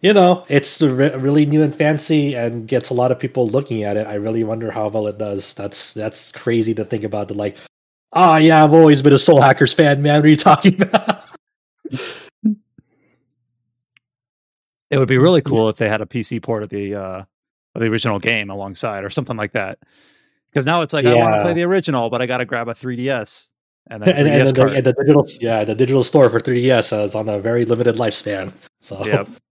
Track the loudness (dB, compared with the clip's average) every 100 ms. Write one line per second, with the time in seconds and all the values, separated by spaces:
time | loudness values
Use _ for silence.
0 | 4 4 4 4 0 -2 -2 -2 0 2
1 | 0 0 0 2 2 2 0 0 -2 -2
2 | -2 -2 -2 -4 -6 -6 -4 -4 -4 -2
3 | -2 -2 -4 -2 -2 -2 -4 -6 -4 -4
4 | -6 -8 -6 -4 -4 -6 -8 -6 -6 -4
5 | -6 -6 -8 -8 -10 -12 -12 -12 -14 -10
6 | -10 -10 -18 -10 -4 -2 -2 -4 -6 -8
7 | -8 -8 -8 -6 -8 -10 -20 _ _ _
8 | _ 2 4 6 6 6 6 8 8 6
9 | 6 4 6 6 6 4 2 2 2 2
10 | 2 4 4 4 6 4 4 2 0 -2
11 | -2 -8 -8 -20 _ _ _ _ -16 -14
12 | -14 -16 -20 _ -4 -4 _ _ _ _
13 | _ _ _ _ _ _ _ _ _ _
14 | _ _ _ _ _ _ _ _ _ -2
15 | 2 4 4 4 0 0 0 -2 -2 -2
16 | -6 -8 -8 -10 -6 -8 -6 -8 -8 -8
17 | -10 -12 -16 _ _ _ _ -6 -4 -2
18 | -4 -4 -2 -4 -6 -10 -12 -10 -10 -8
19 | -8 -8 -8 -8 -6 -6 -8 -12 _ _
20 | _ _ _ _ _ -4 -2 -2 -2 -2
21 | 2 2 2 0 -2 -2 -2 -2 -2 -4
22 | -4 -4 -4 -4 -6 -6 -8 -10 -10 -8
23 | -6 -6 -8 -16 -20 _ _ _ _ -4
24 | 0 2 2 4 4 4 2 2 0 0
25 | 4 4 2 -4 -4 -2 -2 -2 0 0
26 | 2 4 4 2 -2 -2 2 2 0 -4
27 | -4 -4 -6 -4 -2 -2 -2 0 0 0
28 | -4 -6 -8 -8 -10 -16 _ _ -18 -10
29 | -6 -6 -8 -16 _